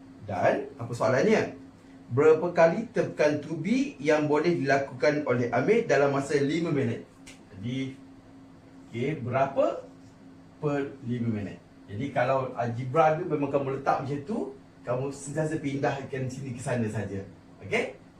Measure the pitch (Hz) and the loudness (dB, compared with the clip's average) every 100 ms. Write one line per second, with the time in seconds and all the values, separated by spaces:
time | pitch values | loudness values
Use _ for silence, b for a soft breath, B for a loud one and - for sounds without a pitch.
0 | - - - - - 104 - - 120 120 | -20 -18 -8 0 0 0 -4 -10 -10 -2
1 | 110 123 190 214 - - - - B B | 2 2 4 2 0 -8 -18 -20 B B
2 | - 120 156 156 175 170 165 208 226 - | -4 4 6 6 4 4 4 4 -2 -2
3 | - - 151 147 - 156 165 262 269 - | -2 2 2 2 -4 -6 0 0 0 -2
4 | 147 151 147 147 170 151 135 139 - 127 | 2 2 4 2 2 0 2 2 0 0
5 | 151 147 - 120 120 123 143 233 185 139 | 0 2 0 0 2 0 4 2 4 4
6 | 143 135 135 147 139 160 165 143 117 117 | 4 2 0 0 2 0 0 0 0 -2
7 | - - - - - 95 113 131 131 - | -8 -20 -20 -20 -20 -10 -6 -4 -6 -10
8 | - - - - - - - - - 113 | -20 -20 -20 -20 -20 -20 -20 -20 -12 -4
9 | 139 151 117 - - 262 320 - - - | -4 -2 -2 2 2 4 2 0 -10 -20
10 | - - - - - - 151 143 139 - | -20 -20 -20 -20 -20 -4 -2 0 -2 -6
11 | 120 120 113 107 95 85 - - - 101 | -6 -2 0 -2 -4 -10 -18 -20 -12 -6
12 | 143 123 123 135 131 - 120 117 131 151 | -2 0 2 2 0 -4 -4 -4 0 4
13 | 156 156 170 143 139 143 135 131 - - | 6 4 0 -2 0 0 0 -2 0 0
14 | 123 143 165 226 403 - - - - 127 | -2 -6 -4 -6 -6 -10 -20 -16 -4 -2
15 | 139 - - 147 156 160 139 135 147 139 | -2 -8 -6 -2 -2 -2 -2 -2 -2 -2
16 | 131 131 123 - 127 117 - 120 107 107 | -6 -6 -6 -6 -10 -8 -4 -2 0 -2
17 | 98 98 - - - - 95 233 - - | -6 -6 -10 -16 -20 -18 -4 -2 -2 -8
18 | - | -20